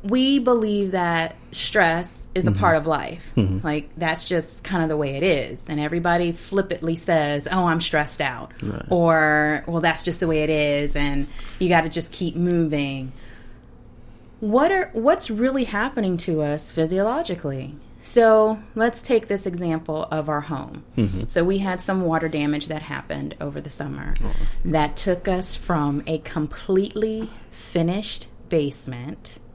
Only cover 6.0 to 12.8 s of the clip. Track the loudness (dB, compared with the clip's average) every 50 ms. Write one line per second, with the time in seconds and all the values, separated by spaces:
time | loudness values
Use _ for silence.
6 | 2 2 2 2 2 0 -2 -6 -8 -2 0 -2 0 0 -4 -4 -2 -4 -4 -2
7 | 0 2 2 2 2 2 -2 -2 -2 0 0 2 2 2 2 2 0 0 0 0
8 | 0 0 -2 -4 -4 -4 -4 -8 -12 -14 -12 -8 -8 -6 -6 -6 -2 0 2 4
9 | 4 4 6 6 6 6 6 4 4 2 0 -2 -2 -2 -2 0 2 2 0 0
10 | -2 -2 -2 0 0 2 2 2 2 2 2 2 2 2 2 2 2 0 2 2
11 | 2 2 2 0 -2 -2 -6 -12 -12 -12 -4 -2 2 4 4 4 4 2 -2 -4
12 | -6 -6 -6 -4 -4 -4 0 0 0 2 4 2 2 2 0 0